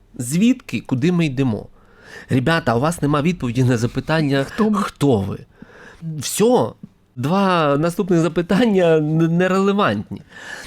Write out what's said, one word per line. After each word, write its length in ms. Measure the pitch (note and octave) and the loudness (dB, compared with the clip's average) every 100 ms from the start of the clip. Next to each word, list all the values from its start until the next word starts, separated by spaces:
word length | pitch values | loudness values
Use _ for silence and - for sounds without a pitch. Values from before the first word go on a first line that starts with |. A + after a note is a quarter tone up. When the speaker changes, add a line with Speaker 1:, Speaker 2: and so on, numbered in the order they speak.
| _ - | _ -12
Speaker 1:
звідки, 680 | A#2+ D#3+ A#3 C4 - A#2+ - | -4 2 2 2 -2 -8 -4
куди 260 | C3 D#3 | -2 0
ми 140 | F3+ D#3+ | 2 0
йдемо? 420 | B2+ C3 G2+ - - - - - - - | 0 -2 -2 -6 -18 -20 -20 -20 -16 -4
Ребята, 460 | C3 B2 C3+ B2+ A#2 | -2 0 0 0 0
у 40 | |
вас 220 | D3+ E3+ | 0 -2
нема 200 | C#3+ D3+ | 0 0
відповіді 420 | D3+ F3 B2 A#2 | 0 -2 -4 0
на 140 | B2 B2 | 2 2
запитання, 640 | A#2 C3 - D#3+ D3 C#3 | 0 -4 -2 0 0 0
Speaker 2:
Хто 260 | C#3 - A3 | -2 -2 0
ми? 80 | G#3 | 0
Speaker 1:
хто 400 | G3+ - C#3+ A2 | -2 -2 0 2
ви. 220 | G2 - - - - - - - E3 D#3 | 0 -8 -14 -20 -20 -20 -20 -16 -12 -10
Все, 460 | - - A3 B3 A2+ - - _ _ - | -8 0 2 2 0 -6 -20 _ _ -8
два 640 | B2 F#3+ G3 F3+ D3 C#3+ | -2 0 2 2 2 2
наступних 420 | E3 E3+ F#3+ E3+ | 0 -2 0 2
запитання 800 | E3 E3 E3+ G3 A#3+ F#3+ E3+ D#3+ | 2 0 0 2 2 4 4 4
н-, 300 | D3+ D#3+ E3 | 2 2 2
нерелевантні. 920 | E3+ F#3 F#3+ G3 G3+ F3 G#2 - G2+ - - - - | 2 2 2 2 2 0 -2 -6 -12 -16 -20 -18 -16